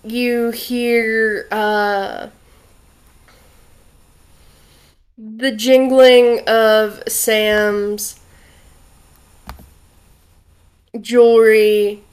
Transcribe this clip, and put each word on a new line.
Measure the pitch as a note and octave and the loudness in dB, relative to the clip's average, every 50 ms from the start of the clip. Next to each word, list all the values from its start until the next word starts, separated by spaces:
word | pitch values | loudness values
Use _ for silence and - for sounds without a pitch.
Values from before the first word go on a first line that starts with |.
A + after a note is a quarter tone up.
| _ | _
you | A3 A3+ B3 B3 A#3+ A#3+ A#3+ A#3 A#3 | -10 -8 -6 -4 -4 -2 -2 -4 -6
hear, | A3+ - - - B3 A#3+ A#3+ A#3+ A#3 A#3 A3+ A3 A3+ A3+ A3 A3 G#3 F#3+ - - | -6 -10 -10 -8 -8 -6 -4 -2 -2 -2 -2 -2 -2 -2 -2 -2 -4 -8 -10 -8
uh, | G3+ G#3+ G#3+ G#3 G#3+ G#3 G#3 G#3 G3+ G3 G3 G3+ - - - G#3+ _ _ _ _ _ _ _ _ _ _ _ _ _ _ _ _ _ _ _ _ _ _ _ _ _ _ _ _ _ _ _ _ _ _ _ _ _ _ _ _ _ _ _ _ _ _ _ _ _ _ _ _ _ _ _ _ _ | -6 -4 -4 -2 -2 -2 -2 -2 -4 -6 -6 -8 -10 -14 -14 -16 _ _ _ _ _ _ _ _ _ _ _ _ _ _ _ _ _ _ _ _ _ _ _ _ _ _ _ _ _ _ _ _ _ _ _ _ _ _ _ _ _ _ _ _ _ _ _ _ _ _ _ _ _ _ _ _ _
the | - A3 A3 A3 A3 B3+ C4+ | -20 -20 -18 -12 -6 -6 -6
jingling | A3 G#3+ A3 B3+ C4 C4 C4 B3+ C4 C4 C4 B3+ B3 B3 A#3+ A#3+ A#3+ - - | -4 -4 2 4 4 4 4 4 4 6 6 8 6 6 4 4 0 -2 -2
of | - A3 A3+ A3 G#3+ G#3+ A3 G#3+ G#3 G3+ - - | 0 0 2 2 2 2 2 0 -2 -6 -12 -12
Sam's | G#3 - - - - A3 G#3+ G#3+ G#3+ G#3 G#3+ G#3 G#3 G#3 G#3 G3+ G#3 G#3 G#3 - - - _ _ _ - - _ _ _ _ _ - _ _ _ _ _ _ _ _ _ _ _ _ _ _ _ - - - - _ _ _ _ _ _ _ _ _ _ _ _ _ _ _ _ _ _ _ _ _ _ _ _ _ - A#3 | -10 -8 -6 -4 -2 -2 0 0 0 -2 0 -2 -2 -2 -4 -6 -6 -8 -10 -12 -14 -16 _ _ _ -20 -20 _ _ _ _ _ -20 _ _ _ _ _ _ _ _ _ _ _ _ _ _ _ -20 -20 -20 -20 _ _ _ _ _ _ _ _ _ _ _ _ _ _ _ _ _ _ _ _ _ _ _ _ _ -18 -16
jewelry | G#3 - A#3+ B3 A#3+ A#3 A#3 A3+ A3+ A3 A3 A3 G#3+ G#3+ G#3+ G#3 G#3 G3+ G#3 G#3 _ _ | -10 0 4 4 4 6 6 4 4 4 4 4 2 2 2 0 -2 -4 -6 -10 _ _